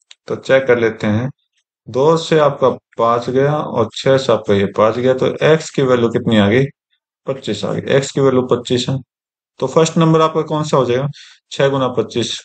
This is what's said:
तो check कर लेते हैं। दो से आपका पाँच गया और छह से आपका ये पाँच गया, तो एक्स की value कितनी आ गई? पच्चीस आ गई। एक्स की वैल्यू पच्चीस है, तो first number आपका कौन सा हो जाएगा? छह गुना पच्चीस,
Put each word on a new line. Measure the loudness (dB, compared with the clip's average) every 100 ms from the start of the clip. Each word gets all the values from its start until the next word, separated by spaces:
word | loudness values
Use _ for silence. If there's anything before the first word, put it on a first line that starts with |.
| _ _ -12
तो | -10
check | 0 2 4
कर | 2
लेते | 0 -2 -2
हैं। | -2 -4 -8 _ _ _ _ -8
दो | 0 2 2
से | 2 2
आपका | 2 2 0 -2 _ -2
पाँच | 0 0 0
गया | 0 0
और | -2 -4 -4 -4
छह | -2 2 2
से | 2
आपका | 0 2
ये | 0 0 2
पाँच | 0 2
गया, | 0
तो | 0 -2 0
एक्स | 2 2 0
की | -2
value | 0 2 2
कितनी | 0 0 2
आ | 4
गई? | 2 0 -4 _ _ _ _ -10
पच्चीस | -8 -8 -6
आ | -6
गई। | -6 0
एक्स | 0 0
की | 0
वैल्यू | 2 2 0
पच्चीस | -2 0 -4 -2
है, | -6 -8 _ _ _ _ -8
तो | -2
first | 0 2 2
number | 2 2
आपका | 2 -2
कौन | -4 -6
सा | -2 0
हो |
जाएगा? | 0 -2 -4 -8 -20 -20 _
छह | -2 -2
गुना | 0 -2
पच्चीस, | -4 -4 -6 -6 -8